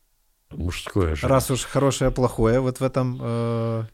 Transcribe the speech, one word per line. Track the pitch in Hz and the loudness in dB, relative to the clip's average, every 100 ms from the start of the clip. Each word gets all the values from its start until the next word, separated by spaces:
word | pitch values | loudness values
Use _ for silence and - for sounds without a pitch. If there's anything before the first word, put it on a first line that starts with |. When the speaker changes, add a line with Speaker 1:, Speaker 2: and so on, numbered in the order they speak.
| _ _ _ _ - | _ _ _ _ -14
Speaker 1:
Мужское, | 151 87 - - 104 82 | -6 -6 -6 -4 0 0
женское. | 71 127 | 0 2
Speaker 2:
Раз | 135 - | 2 2
уж | 127 | -2
хорошее, | - 135 139 - 131 | -2 0 2 2 0
плохое | 127 123 - 113 127 | 2 0 2 2 4
вот | 127 127 | 0 0
в | |
этом, | 131 131 127 127 | -2 0 -2 -2
э, | 120 117 117 117 113 113 110 | -4 -2 -2 -2 -2 -2 -6